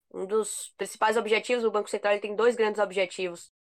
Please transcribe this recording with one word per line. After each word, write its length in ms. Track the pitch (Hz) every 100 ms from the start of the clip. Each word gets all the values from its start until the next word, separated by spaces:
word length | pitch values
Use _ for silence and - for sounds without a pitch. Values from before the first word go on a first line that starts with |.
| _
Um 120 | -
dos 480 | 190 214 208 - - -
principais 400 | 196 - 220 220
objetivos, 480 | 214 214 202 247
o 60 | 226
Banco 200 | 208 202
Central, 220 | 208 208
ele 80 | 208
tem 160 | 208 208
dois 180 | 233
grandes 260 | 226 220 214
objetivos 720 | 202 185 185 - 180 175 - _